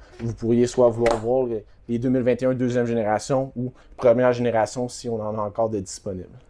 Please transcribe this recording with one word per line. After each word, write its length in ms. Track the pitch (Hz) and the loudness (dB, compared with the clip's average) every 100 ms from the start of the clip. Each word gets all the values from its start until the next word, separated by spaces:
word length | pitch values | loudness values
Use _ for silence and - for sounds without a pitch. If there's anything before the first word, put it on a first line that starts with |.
| - - | -10 -10
vous 140 | 117 | -8
pourriez 340 | 110 113 120 120 | -4 0 2 2
soit 200 | - 123 | 4 4
vouloir 280 | 113 117 113 | 4 2 0
voir 300 | 113 131 123 | 0 0 0
les, 180 | 113 101 - - | -4 -8 -16 -6
les 80 | 117 | -2
deux 100 | 127 | 0
mille 120 | 131 | 0
vingt 180 | 123 117 | 2 2
et 40 | 127 | 0
un 80 | |
deuxième 320 | 127 127 120 120 | 0 0 0 0
génération 680 | 117 104 107 - 135 135 - | 0 0 0 0 -2 -2 -6
ou 160 | 127 - - - | -8 -10 -20 0
première 340 | 127 117 123 | 4 6 4
génération 560 | 123 120 113 107 131 123 | 2 0 0 0 -2 -8
si 220 | - 123 | -8 -6
on 100 | 113 | -6
en 180 | 107 110 | -4 -4
a 40 | |
encore 280 | 104 104 113 | -4 -2 -2
de 100 | 107 | -2
disponibles. 500 | 92 - - 92 - 123 - | -6 -10 -10 -10 -12 -18 -20